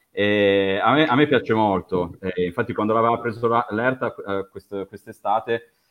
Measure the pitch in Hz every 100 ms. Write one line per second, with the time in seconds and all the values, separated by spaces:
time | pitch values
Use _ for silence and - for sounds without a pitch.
0 | _ - 104 104 101 98 98 98 107 139
1 | 156 123 147 127 - 110 107 92 - 90
2 | 85 82 95 90 87 87 113 - 107 110
3 | 113 117 117 113 117 120 - 104 123 127
4 | 120 - 101 98 95 101 - 98 95 104
5 | - 110 101 110 117 117 - _ _